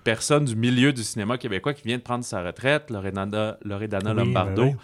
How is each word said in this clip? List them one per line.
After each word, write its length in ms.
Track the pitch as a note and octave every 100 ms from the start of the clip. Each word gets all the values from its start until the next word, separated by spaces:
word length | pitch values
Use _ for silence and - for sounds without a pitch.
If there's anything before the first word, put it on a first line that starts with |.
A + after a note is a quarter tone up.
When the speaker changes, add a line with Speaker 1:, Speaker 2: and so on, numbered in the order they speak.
Speaker 1:
personne 420 | - A2 - D3 D3
du 100 | A2
milieu 360 | A#2+ B2+ C3
du 120 | C3+
cinéma 340 | G#2+ - G2+ B2+
québécois 360 | B2 F#2+ C#3+
qui 140 | D3 A2
vient 100 | B2
de 40 |
prendre 200 | A#2+ A#2+
sa 200 | A#2+ G#2
retraite, 460 | F2+ E2+ C3 D3+ D3+
Loredana, 680 | G#2+ F#2+ G2 G2 G#2+ G#2+ -
Loredana 480 | G#2 G2 G#2+ G2+ G2+
Speaker 2:
Oui, 40 | A2
Speaker 1:
Lombardo, 460 | A#2 B2 G2+ G2
Speaker 2:
ben 40 | C3
oui. 40 | C3+